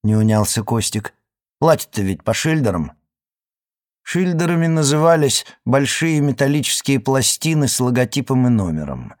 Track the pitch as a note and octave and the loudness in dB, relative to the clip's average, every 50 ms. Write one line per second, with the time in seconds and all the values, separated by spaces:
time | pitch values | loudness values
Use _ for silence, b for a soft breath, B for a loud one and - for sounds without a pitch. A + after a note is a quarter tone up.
0 | - G#2 G#2+ G#2+ G#2+ A2 A2 G#2+ G#2 - - A#2 G#2+ - A#2 A2+ G#2+ - - A2 | 0 2 2 4 4 4 4 2 2 0 -2 -6 -4 -2 -4 -2 -2 -4 -6 -6
1 | G#2 - _ _ _ _ _ _ _ _ _ _ D3 E3 D#3 D3 - _ - - | -8 -8 _ _ _ _ _ _ _ _ _ _ 2 2 2 2 0 _ -6 -4
2 | G2+ F#2+ F#2+ - - - A2+ - - D#3+ D#3+ D#3 C3+ G#2+ F#2 F2 D#2 C#2 - _ | -2 -2 -4 -4 -2 -4 -4 -2 -2 -2 0 0 0 -2 -2 -2 -6 -6 -10 _
3 | _ _ _ _ _ _ _ _ _ _ _ _ _ _ _ _ _ _ _ _ | _ _ _ _ _ _ _ _ _ _ _ _ _ _ _ _ _ _ _ _
4 | _ - - E3+ F#3 F3+ F3 D#3+ F3 E3 F3 E3 E3 E3 D#3+ D#3+ D3+ C#3 D3 D3+ | _ -6 -2 -2 0 0 0 0 0 0 0 0 2 2 2 2 2 2 2 4
5 | D#3 E3 E3+ D#3+ D3+ C3+ - - - B B B B - B2 C#3 C#3+ C3 - - | 4 4 4 4 4 0 0 -2 -6 B B B B 0 0 0 2 0 -2 -2
6 | E3 E3 D#3+ D3+ C#3+ C#3+ B2+ - C#3+ C#3 C#3+ D3+ C3+ - - - - - C#3 C3 | -2 0 0 2 2 0 0 0 0 0 0 0 -2 -2 -4 -4 -2 -2 -2 0
7 | A2 - C3+ C3+ B2+ - - - - D#3+ D#3+ D3+ C#3+ B2+ - - B2+ B2+ B2 B2 | 0 0 0 0 0 0 -2 -2 -2 -2 0 0 0 0 0 0 0 0 2 0
8 | B2+ - - C#3+ B2+ - C3+ B2+ B2+ B2 A#2+ A2 G2 F2 D#2 D#2 D2+ C#2+ C2+ B1+ | 0 0 -2 -6 -4 0 0 2 2 2 2 2 0 -2 -4 -4 -6 -8 -10 -10
9 | A#1+ G#1+ - _ | -12 -16 -18 _